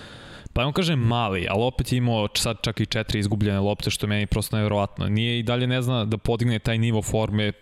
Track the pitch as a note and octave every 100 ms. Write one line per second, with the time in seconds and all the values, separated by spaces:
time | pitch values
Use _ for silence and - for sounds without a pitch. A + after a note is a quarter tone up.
0 | - - - - - - C3+ D3 E3+ D3
1 | A2+ A#2+ A2+ F#2+ E2+ G2 B2 - B2+ B2+
2 | A#2+ A2+ G#2 - A#2+ A2 A#2+ - A2 A2+
3 | G#2+ G#2+ G2+ G#2 G#2 G2 G2+ G#2 - -
4 | G#2 G#2 G#2 A2 G#2 A2 G#2+ G#2 G2 -
5 | F#2 G#2+ A#2 A#2+ A2+ A#2+ B2 B2+ B2 B2+
6 | G#2+ A2 - A#2 A#2+ A2 - A2+ A#2 A2
7 | G2+ A2+ G#2+ G#2+ G#2+ -